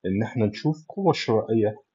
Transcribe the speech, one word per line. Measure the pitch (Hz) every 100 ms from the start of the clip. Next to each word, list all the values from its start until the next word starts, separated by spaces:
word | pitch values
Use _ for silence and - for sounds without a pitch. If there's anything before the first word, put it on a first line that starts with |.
| 101
إن | 98
إحنا | 110 117 107
نشوف | - 151 156 -
قوة | - 185
شرائية | 147 - 110 110 113 104 104 _